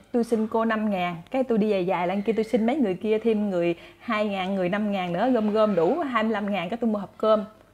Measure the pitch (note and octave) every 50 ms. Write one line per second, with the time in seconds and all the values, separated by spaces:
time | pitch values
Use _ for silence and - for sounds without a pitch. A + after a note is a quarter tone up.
0 | - - - A#3+ A3+ - A#3 G#3+ A3 G#3+ - A3+ A3+ A3+ A3 A3 G#3+ G#3+ G3+ F#3
1 | F3 F3 F3 E3 - - - C4+ C4 - A3+ A3 A3+ G#3+ G#3 F#3+ F3+ F3+ F#3+ E3+
2 | F3+ F3 F#3+ G#3 G3+ A#3 A3 A3 A3 A3 - A3+ A3 A3+ C4+ D#4+ B3+ G3 F3+ F3+
3 | - G#3+ A3 G#3+ A3 A#3 A3 G#3 G#3 G#3 F#3 F3 E3+ F3 E3+ - - - - -
4 | - - A3+ G#3+ G#3+ G#3 G3 F#3+ F#3 F#3 G3 F#3+ F3+ F3 G3+ G#3 G#3+ G#3 G3+ F#3+
5 | F3+ F3 E3+ F3 A3 C4+ B3+ A3+ G#3+ G#3 G3+ A3 G#3+ G#3 G3+ E3+ D#3+ F3 B3+ E4+
6 | E4 C4+ B3 A3 A3 A3 A3 G3+ G#3 G3+ G#3 F#3 E3+ F3+ A#3+ A#3+ B3 A3+ G#3+ G#3
7 | F#3+ - - - - A3 A3 G#3+ G3+ G3+ - - - _